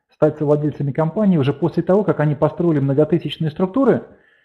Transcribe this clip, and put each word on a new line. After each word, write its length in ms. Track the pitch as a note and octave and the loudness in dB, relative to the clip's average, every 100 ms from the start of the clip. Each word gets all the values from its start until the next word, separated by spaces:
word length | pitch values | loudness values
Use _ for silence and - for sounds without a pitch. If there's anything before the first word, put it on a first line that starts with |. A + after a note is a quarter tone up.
| _ | _
стать 280 | - D3+ D3+ | 0 0 0
совладельцами 540 | D3+ D3 D3 - C#3+ | 0 0 0 -4 -6
компании 460 | C3 D#3+ G#3+ G#3 E3 | -2 -4 0 2 2
уже 160 | C3 | 2
после 280 | C#3+ E3+ - | 0 -2 -2
того, 200 | E3 G3 | 0 0
как 160 | E3+ D3 | 2 0
они 160 | D3+ C#3+ | 0 0
построили 440 | D3+ - E3+ D3+ | -2 0 0 0
многотысячные 720 | C#3 C3+ G3+ E3+ D3 - D#3 | 0 2 2 0 -2 -6 -6
структуры 520 | - F#3 C4 B3+ C#3+ - - _ _ | -4 -4 0 2 0 -2 -20 _ _